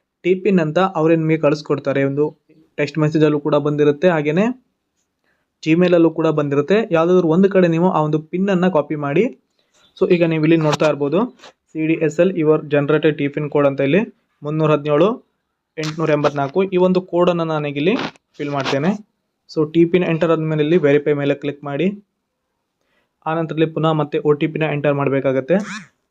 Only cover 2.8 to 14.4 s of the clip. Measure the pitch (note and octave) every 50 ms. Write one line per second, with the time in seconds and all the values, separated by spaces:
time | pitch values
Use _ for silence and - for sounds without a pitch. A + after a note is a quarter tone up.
2.8 | D3 D3 - D#3+ D3+ D3+ D#3 D#3+ D3+ D3+ D3 C#3+ C#3+ D3+ D3 D3 C#3+ D3 D3 D3
3.8 | D3 D3 D3 D3 - F#3 E3+ D#3 D3 D3 D3+ F3+ G#3+ A#3+ B3+ - _ _ _ _
4.8 | _ _ _ _ _ _ _ _ _ _ _ _ _ _ _ _ - D#3 D#3+ F3
5.8 | F3+ F3+ F3+ F3 E3 D#3+ D#3 E3 D#3+ D#3+ D#3 D3+ D3 C#3+ C#3 C#3+ C#3+ - F#3+ G#3+
6.8 | A3+ A3 E3+ D#3+ E3 E3+ F#3 F#3 F3 D#3+ D#3 F3+ G3 F#3+ F#3+ F#3 F#3 E3+ E3 D#3+
7.8 | F3 F#3+ - D#3+ D3+ D3+ D#3 D3+ D#3 - - F3+ G3 G3+ G3 F3 F3+ F#3 F#3 D3+
8.8 | C#3+ - D#3 D3 D3 C#3 C#3+ E3+ A3 C4+ - _ _ _ _ _ _ _ _ _
9.8 | _ _ _ - F#3+ F#3+ F#3 E3+ E3+ E3 D#3+ D#3+ D3+ D#3 E3+ E3 D#3 D3+ D3+ -
10.8 | E3 D3+ C#3+ C#3 C#3+ C#3+ D3 F#3 A#3+ B3 - _ - - _ _ _ _ - D#3+
11.8 | D#3 D#3 D#3+ D#3 D#3+ D3+ D3+ - F3 F#3+ F#3+ F3+ D3+ D3+ D#3 D#3 D#3 D3 C#3+ C#3+
12.8 | C#3+ C#3+ D3+ D3+ D3+ D#3+ D3+ D3+ C#3+ C#3+ C#3+ D3+ D3+ C#3+ - D3 C#3+ C#3 C#3 C#3
13.8 | C#3 C#3 D3 G3 A3+ - - _ _ _ _ _